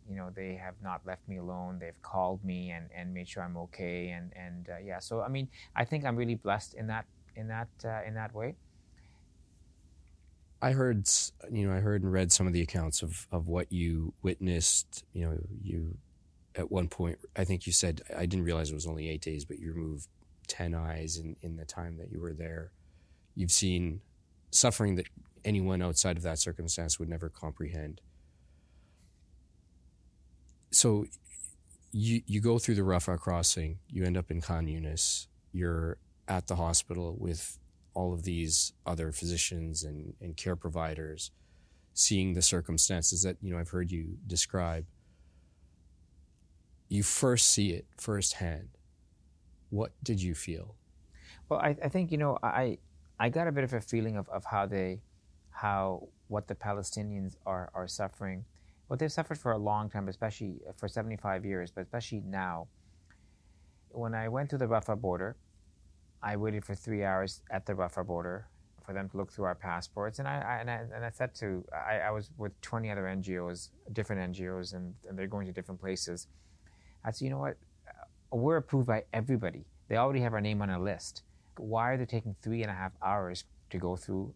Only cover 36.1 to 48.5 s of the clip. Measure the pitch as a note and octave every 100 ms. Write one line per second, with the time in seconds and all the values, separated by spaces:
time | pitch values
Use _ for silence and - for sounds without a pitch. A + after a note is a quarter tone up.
36.1 | - - F#2 - F2 E2 E2+ - F2+ E2+
37.1 | E2+ E2+ E2 - - - _ - F#2 F2+
38.1 | F2 F2 E2+ D#2+ D#2+ - - - E2 D#2+
39.1 | D2+ E2+ F2 - E2+ D#2+ D#2 D2+ D2 E2+
40.1 | E2+ F2+ D#2+ F#2 E2+ E2+ E2 D#2+ D#2 D#2
41.1 | D#2 - _ - - - - _ - -
42.1 | G2 F#2+ F2 F2+ F2+ E2 D#2+ - F2+ D#2+
43.1 | E2+ F#2 E2 G2 F2 E2 F2+ F2 F2 E2
44.1 | - - E2+ - F#2+ E2+ E2 E2+ - -
45.1 | - - - - _ - - - - -
46.1 | - - _ - - _ - _ G2+ G2+
47.1 | - C3+ B2 - - G2+ E2+ - - -
48.1 | G#2 - - F2